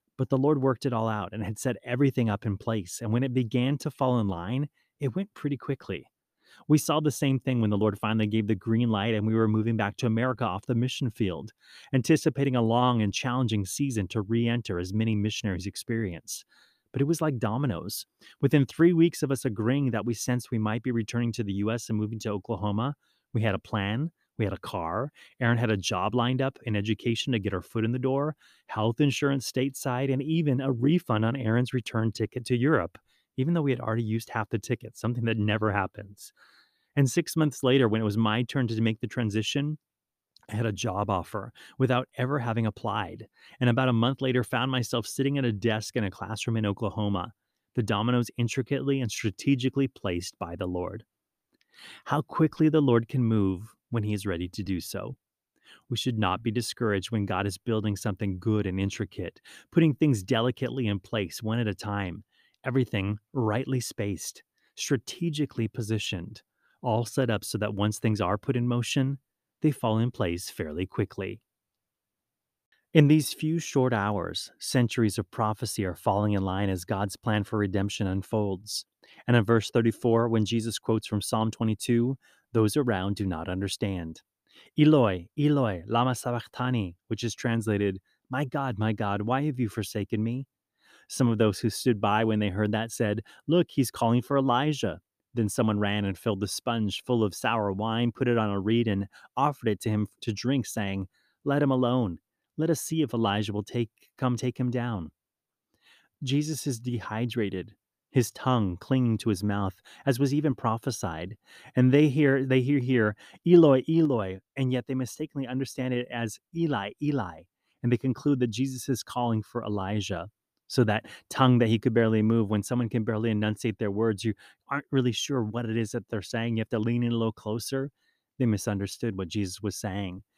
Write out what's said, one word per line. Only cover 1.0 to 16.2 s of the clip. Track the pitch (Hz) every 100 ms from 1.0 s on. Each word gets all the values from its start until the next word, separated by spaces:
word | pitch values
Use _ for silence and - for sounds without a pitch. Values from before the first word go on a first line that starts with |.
| 113
out | 107 90
and | 110
had | 98 107
set | 131 -
everything | 120 123 139 131 113
up | 101 113
in | 92
place. | - 110 90 -
And | 113
when | 117
it | 131 127
began | 113 123 131 143
to | 151
fall | - 127 123
in | 101
line, | 85 90 131 147 _ _ _
it | 139 170
went | 202 -
pretty | 143 139
quickly. | - 135 - 85 - _ _ _ _ - -
We | 151
saw | - 151
the | 151
same | - 139 135
thing | - 123
when | 107
the | 101
Lord | 107 101
finally | 110 110 107
gave | 110 104
the | 101
green | 117 113 120
light | 104 110
and | 107 107
we | 113
were | 110
moving | 107 110 113
back | 104 -
to | 120
America | 110 127 123
off | 113 92 -
the |
mission | 113 123 - 123
field, | - 98 80 107 - _ - -
anticipating | 135 139 156 160 139 139 123
a |
long | 113 117 123 120
and | 104
challenging | - 127 127 120 107
season | 95 - 143 113 92
to | 113
re-enter | 98 117 117 120 - 87
as | 92
many | 104 113 107
missionaries | 104 - 110 90 95
experience. | - - 113 101 82